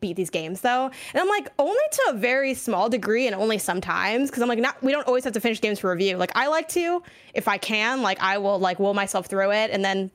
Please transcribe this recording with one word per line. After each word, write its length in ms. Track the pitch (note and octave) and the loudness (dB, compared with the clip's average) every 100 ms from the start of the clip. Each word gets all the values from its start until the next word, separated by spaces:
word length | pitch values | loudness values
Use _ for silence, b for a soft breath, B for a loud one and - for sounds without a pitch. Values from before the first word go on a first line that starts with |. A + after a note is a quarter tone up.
beat 160 | G3 F3 | -6 -4
these 120 | E3+ | -4
games, 320 | E3+ D#3+ F#3 | -4 -6 -2
though?" 300 | B3 B3 C4 B B | 0 0 -2 B B
And 60 | C#4 | -2
I'm 60 | F#4 | 0
like, 200 | G#4 - - | 0 -2 -2
"Only 240 | D4 A#4 D5+ | 0 2 0
to 100 | D5+ A#4+ | 0 0
a 20 | |
very 400 | A3+ A#3+ C4+ C4+ | 0 0 2 0
small 380 | B3+ - F#3 A3 | -2 -2 0 0
degree 360 | A#3 G3 A3+ B3+ | 0 0 0 0
and 80 | |
only 220 | F#3+ G#3+ G#3+ | 0 0 0
sometimes," 760 | - F3+ F3+ E3+ F#3+ A#3 C#4 | -2 -2 -2 -2 0 0 -2
'cause 120 | B3 | 0
I'm 60 | A#3+ | 0
like, 100 | A#3 | 0
"Not, 240 | B3+ - | -2 0
we 100 | C4 | 0
don't 140 | D4 B3+ | 0 2
always 160 | B3+ | 0
have 80 | B3+ | 0
to 60 | G#3+ | -2
finish 180 | A#3 G#3+ | -2 0
games 200 | G#3+ G3+ | 0 0
for 120 | F#3+ | 0
review." 280 | F3 G3 F3+ | 2 2 2
Like, 140 | F3+ | 0
I 140 | - C#4 | 0 2
like 200 | D#4+ D#4+ | 0 0
to, 320 | F4 E4+ F4 B B B | -2 0 -2 B B B
if 160 | - - | -4 0
I 80 | G3 | -2
can, 460 | - A3 A3 C4 | 0 0 0 2
like, 180 | G#3 F#3+ | 0 0
I 160 | F#3 G3+ | 0 2
will, 220 | G3 G3 | 2 2
like, 200 | F#3 F3+ | 2 2
will 140 | G3+ | 2
myself 320 | G3+ G3 F#3 F3+ | 2 0 -2 -2
through 260 | G3 G3 | 0 2
it, 180 | G#3 A3 | 2 2
and 160 | G3 G3 | 0 0
then 240 | F#3+ F#3+ | 0 -2